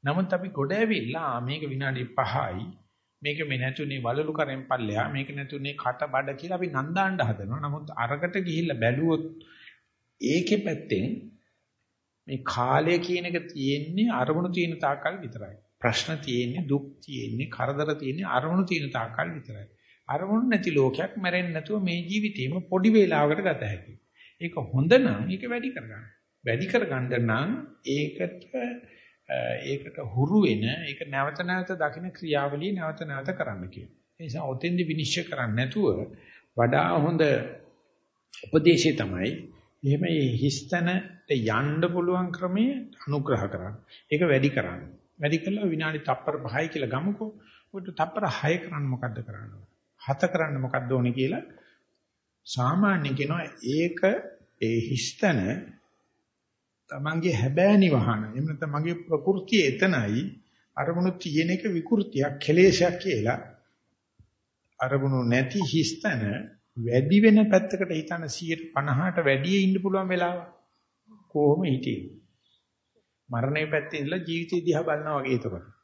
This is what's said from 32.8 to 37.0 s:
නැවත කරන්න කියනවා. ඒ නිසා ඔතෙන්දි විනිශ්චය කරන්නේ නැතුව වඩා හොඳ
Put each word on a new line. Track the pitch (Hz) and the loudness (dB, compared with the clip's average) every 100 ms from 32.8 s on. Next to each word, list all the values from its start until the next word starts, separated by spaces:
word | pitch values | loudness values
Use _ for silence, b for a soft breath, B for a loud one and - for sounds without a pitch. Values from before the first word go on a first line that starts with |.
| 160 156 | -4 -6
නැවත | 160 139 139 | -8 -6 -6
කරන්න | 185 135 95 90 | -4 -6 -6 -10
කියනවා. | 101 82 _ _ | -12 -18 _ _
ඒ | _ | _
නිසා | 165 120 | -10 -6
ඔතෙන්දි | 147 131 170 175 | -6 -4 -2 0
විනිශ්චය | 165 156 151 - | 0 -2 -2 -2
කරන්නේ | 165 139 120 107 | -4 -4 -2 0
නැතුව | 131 214 180 92 113 B B B B | 0 2 2 2 -4 B B B B
වඩා | - 120 143 170 | 2 4 4 4
හොඳ | 175 | 4